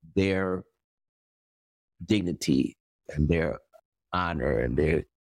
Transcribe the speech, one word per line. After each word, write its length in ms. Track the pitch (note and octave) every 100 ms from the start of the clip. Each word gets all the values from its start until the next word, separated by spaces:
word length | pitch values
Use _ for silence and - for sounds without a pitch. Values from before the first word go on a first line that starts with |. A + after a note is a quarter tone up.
| - G2
their 480 | F#2+ F#2+ F#2+ F#2 - _ _ _ _ _ _ _ _ _ _ _ _ _ E2+
dignity 720 | G#2+ F2+ D2+ - C2+ B1+ - _ _ -
and 180 | D2+ D2+
their 320 | E2 D#2+ A#1+ - _ _ _ _
honor 460 | F2+ F2 D#2+ C2 B1
and 180 | A#1+ B1+
their, 280 | D#2 E2 - _ _